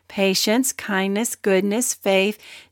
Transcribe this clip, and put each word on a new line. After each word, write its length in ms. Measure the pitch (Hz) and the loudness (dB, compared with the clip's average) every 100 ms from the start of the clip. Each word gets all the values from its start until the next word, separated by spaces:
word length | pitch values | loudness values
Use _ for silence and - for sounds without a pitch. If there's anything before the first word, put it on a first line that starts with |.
| - | -12
patience, 680 | - 196 190 - 226 262 | -2 0 2 2 2 0
kindness, 640 | - - 196 190 202 233 - | -4 -4 -2 -2 -2 -4 -4
goodness, 580 | 214 190 202 214 240 | 0 2 2 -2 -2
faith, 460 | - 202 190 190 208 - - - | -4 0 2 2 -2 -12 -20 -16